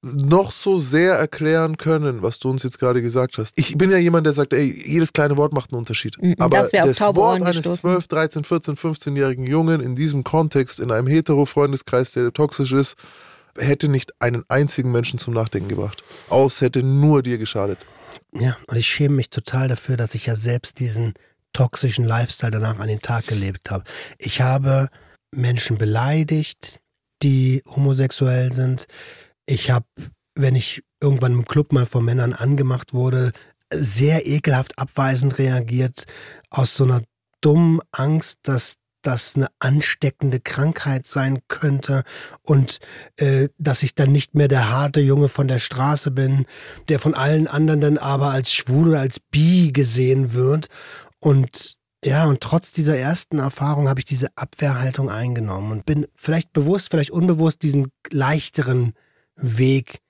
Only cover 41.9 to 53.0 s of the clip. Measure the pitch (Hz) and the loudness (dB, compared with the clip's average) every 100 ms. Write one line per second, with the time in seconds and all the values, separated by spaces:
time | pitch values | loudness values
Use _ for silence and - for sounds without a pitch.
41.9 | 135 - - - - - 143 127 - - | -2 -2 -12 -20 -20 2 4 4 -2 -14
42.9 | - - - 143 135 139 _ 147 127 139 | -20 -20 -2 0 2 0 _ -2 0 -2
43.9 | - 135 143 - 147 143 135 113 127 143 | 0 2 2 2 2 4 4 2 0 0
44.9 | 151 139 139 143 - 135 127 - 123 135 | 2 4 4 2 2 0 0 -2 -2 0
45.9 | 147 - 131 135 139 127 - - - - | 0 -2 -2 0 0 0 -8 -20 -18 -2
46.9 | 147 156 160 135 156 160 147 156 151 147 | 0 0 0 2 2 2 2 2 4 2
47.9 | 147 135 139 143 135 127 - - 131 165 | 2 0 0 0 0 0 -2 0 2 4
48.9 | 156 135 - _ 147 160 180 170 135 127 | 2 0 -6 _ 2 4 6 4 2 0
49.9 | 117 127 131 131 120 127 151 151 - - | 2 2 2 2 0 2 0 -2 -16 -20
50.9 | - - _ 156 139 127 - - - _ | -20 -20 _ 2 4 2 -4 -12 -14 _
51.9 | _ 143 139 160 135 - 165 - - 151 | _ -2 2 2 2 0 -2 -2 -2 0
52.9 | 143 | 0